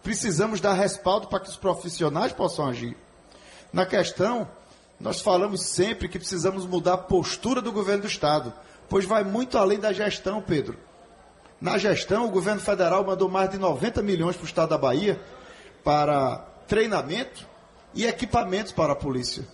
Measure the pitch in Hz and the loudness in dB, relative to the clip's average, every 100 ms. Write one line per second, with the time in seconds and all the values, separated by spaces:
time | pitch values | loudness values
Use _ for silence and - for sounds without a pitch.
0 | 190 220 214 160 220 208 202 185 202 196 | -4 -2 0 2 0 2 2 4 2 0
1 | 180 208 208 196 - - 190 170 175 - | 0 0 0 -6 -6 -4 -2 -2 -6 -2
2 | 156 151 240 - 185 165 143 120 120 - | 0 0 -2 0 -2 0 -4 -2 -8 -10
3 | - - - - - - - 175 185 202 | -18 -20 -20 -20 -20 -20 -6 -2 0 2
4 | 175 - 196 240 180 - - - _ _ | 0 0 0 0 -6 -12 -20 -20 _ _
5 | - - - 180 208 190 - - 202 226 | -6 -2 2 2 2 -2 -4 0 0 0
6 | 175 180 - 180 180 190 180 180 175 180 | -6 -8 -6 -2 -2 -2 -4 0 2 0
7 | - 185 - - 220 254 233 208 196 202 | 2 0 0 -4 -2 -2 -2 -4 0 0
8 | 202 - 147 151 123 - - - - 196 | -2 -2 2 0 -2 -12 -20 -20 0 0
9 | 185 220 196 214 254 254 190 202 214 202 | 2 0 2 -2 0 2 4 2 0 0
10 | 208 - 185 214 196 156 120 117 - - | -2 -2 -4 -4 -2 -2 -2 -10 -18 -20
11 | - - - - - - 170 202 202 - | -20 -20 -20 -20 -20 -8 -2 0 2 0
12 | - 202 240 185 175 202 208 196 175 190 | 2 0 2 0 0 -2 0 2 4 4
13 | 190 185 185 190 190 196 190 139 214 240 | 2 2 2 2 0 2 0 0 -2 0
14 | 202 180 165 170 160 - 160 151 135 131 | 0 2 0 -2 -4 0 2 2 2 2
15 | 202 - - - - - - - 151 147 | 2 0 -8 -20 -20 -20 -20 -4 2 4
16 | 147 143 131 - - - - 208 220 185 | 4 2 0 -2 -12 -20 0 2 2 0
17 | 131 202 262 - - - - - - - | -2 -6 -6 -12 -20 -20 -20 -20 -12 -4
18 | 233 226 233 233 190 185 220 - 151 143 | -2 -2 0 0 2 -2 -2 0 0 0
19 | 143 127 120 - 123 | -2 -2 -4 -8 -12